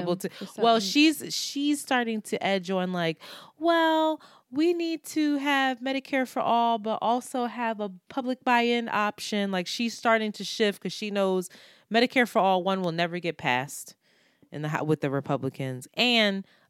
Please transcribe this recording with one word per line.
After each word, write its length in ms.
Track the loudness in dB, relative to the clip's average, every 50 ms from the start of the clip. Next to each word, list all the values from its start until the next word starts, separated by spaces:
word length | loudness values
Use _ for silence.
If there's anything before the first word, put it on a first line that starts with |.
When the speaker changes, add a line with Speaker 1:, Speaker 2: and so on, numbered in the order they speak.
| 2
Speaker 1:
able 120 | 2 0
to. 120 | -2 -4 -8
Speaker 2:
for 160 | -8 -10 -14 -12 -4 2
Speaker 1:
Well, 140 | 4 4 4 4
Speaker 2:
something? 80 | 2
Speaker 1:
she's, 480 | 2 4 6 6 6 4 2 -4 -6 -6
she's 460 | -6 -6 -6 -4 -2 0 0 0 0
starting 400 | -2 0 0 0 0 0 -2 -4 -4
to 200 | -4 -4 -2 -2
edge 260 | 0 -2 -2 -2 -2
on, 240 | -2 -2 0 -2 -2
like, 240 | 0 0 -2 -2 -4 -10 -18 -18 -18 -20 -20 -8
"Well, 640 | -2 0 2 4 4 4 4 4 4 2 0 0 -4 -8 -16 -20 -20 _ -8
we 240 | -2 0 2 2 2
need 280 | 0 -2 -4 -4 -6 -8
to 320 | -6 -2 0 0 2 0
have 420 | 0 0 2 2 2 2 0 -2 -2
Medicare 480 | -4 -4 -4 -4 -4 -2 -2 -2 0
for 160 | -2 -2 -2 0
all, 340 | 2 2 4 4 2 2
but 220 | 0 -2 -4 -4 -2
also 460 | 0 0 0 0 -2 -4 -4 -4 -4
have 320 | -4 -4 -4 -4 -4 -4 -4
a 100 | -6 -8 -8 -12 _
public 360 | -10 -8 -6 -4 -4 -4 -2 0
buy-in 440 | 2 4 4 4 4 2 0 0
option." 600 | 0 0 0 0 0 -2 -6 -6 -4 -2 -2 0 0
Like, 140 | 0 -2 -2
she's 320 | -4 -4 -4 -4 -4 -4
starting 340 | 0 2 4 4 4 2 0 -6
to 100 | -6 -8
shift 360 | -6 -2 0 0 0 0 -2 -6
'cause 100 | -10 -8
she 160 | -8 -6 -4
knows 400 | 0 2 2 2 2 0 -2 -6 -10 -20 -20 -20 -20 _ _ 0
Medicare 360 | 2 2 4 4 4 2 2
for 100 | 2 4
all, 240 | 4 4 4 4 4
one, 220 | 2 0 0 0 0
will 80 | 0
never 260 | 0 0 0 0 -2
get 220 | -4 -4 -4 -4 -2
passed 560 | 0 0 2 0 0 -4 -8 -14 -14 -16 -20 _ _ _ _ _ _ _ _ _ _ -14
in 100 | -10 -6
the 80 | -4 -4
hou-, 160 | -2 -2 0
with 160 | 0 0 0
the 80 | 0 -2
Republicans. 760 | -2 -2 -2 -2 -4 -4 -4 -6 -6 -6 -8 -8 -8 -10 -12 -8 -2
And 500 | 0 0 2 4 4 2 2 0 -2 -6 _ _ _ _